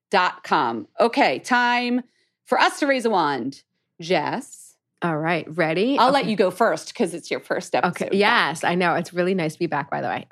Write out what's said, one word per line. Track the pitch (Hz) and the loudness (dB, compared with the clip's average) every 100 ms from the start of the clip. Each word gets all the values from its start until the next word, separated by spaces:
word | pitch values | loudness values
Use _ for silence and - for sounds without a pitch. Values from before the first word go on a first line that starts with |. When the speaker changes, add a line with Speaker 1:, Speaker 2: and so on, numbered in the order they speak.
| _ | _
Speaker 1:
dot | 190 180 - | 2 2 -2
com. | - 170 123 117 - - | 0 0 2 -2 -6 0
Okay, | 233 277 196 131 | 2 4 2 2
time | - 247 240 240 247 247 - _ _ _ - | 0 0 2 0 0 -4 -4 _ _ _ -2
for | 247 | 2
us | 339 - | 2 2
to | 285 | 0
raise | 262 226 | 2 2
a | |
wand. | 190 147 135 269 - _ _ _ - | 2 2 0 -4 -8 _ _ _ -16
Jess? | 165 170 139 190 - - - _ _ _ | -2 -2 0 -6 -8 -20 -20 _ _ _
Speaker 2:
All | 170 151 | -4 -2
right, | 160 170 - 160 | -2 -2 -4 -2
ready? | 160 165 240 277 | 0 0 0 4
Speaker 1:
I'll | 247 | 4
let | 277 | 4
Speaker 2:
Okay. | 220 | 0
Speaker 1:
you | 208 | 0
go | 185 | 0
first | 185 220 156 - - | 2 0 0 -6 -4
'cause | 185 | -4
it's | 170 - | -4 -8
your | 131 | -8
first | - - - - | -4 -6 -2 -2
episode | 180 - - | 0 -2 -2
Speaker 2:
Okay, | 196 | 2
yes, | 202 233 160 160 | 2 2 0 -2
Speaker 1:
back. | - | -2
Speaker 2:
I | 180 | 0
know. | 175 151 | 2 0
It's | 175 | -2
really | 175 180 190 | -2 0 0
nice | 160 | -2
to | - | -4
be | 170 | -4
back, | 147 139 | -4 -4
by | 147 | -6
the | 123 | -4
way. | 101 - | -6 -6